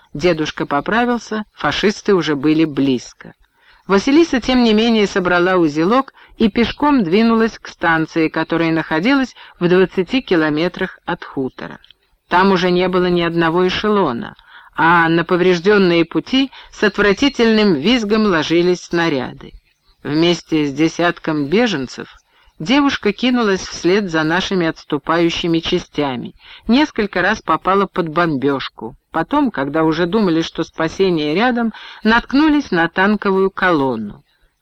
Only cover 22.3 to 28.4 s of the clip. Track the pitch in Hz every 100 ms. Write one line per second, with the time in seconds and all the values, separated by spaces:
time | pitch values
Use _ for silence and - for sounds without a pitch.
22.3 | _ _ - 160 269 285 - - 202 247
23.3 | 247 220 185 - - 170 196 202 160 156
24.3 | 175 - 190 165 156 - 147 - 165 170
25.3 | - 175 165 - 180 - - 143 123 170
26.3 | - - - - 240 302 - 208 185 180
27.3 | 214 - 160 - 196 196 - 170 151 175
28.3 | 139